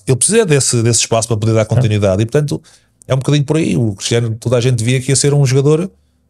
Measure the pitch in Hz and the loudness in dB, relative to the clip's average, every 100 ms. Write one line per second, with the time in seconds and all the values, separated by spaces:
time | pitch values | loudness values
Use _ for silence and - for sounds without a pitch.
0 | - 123 - 220 202 143 - 120 113 110 | -2 -2 0 0 2 2 0 0 0 0
1 | - 113 - 107 110 110 110 127 127 107 | 0 -2 -2 -2 0 0 0 0 0 2
2 | 101 92 113 147 147 160 - _ _ _ | 2 0 0 0 -2 -6 -10 _ _ _
3 | - 131 131 147 139 156 185 175 113 98 | -4 -4 0 0 0 -2 0 -2 -2 -4
4 | - 117 117 110 117 123 123 120 113 127 | -2 -2 -2 -4 -2 0 2 0 0 -2
5 | 127 135 143 143 139 135 139 156 185 _ | 0 0 2 2 2 2 2 0 -2 _
6 | _ _ | _ _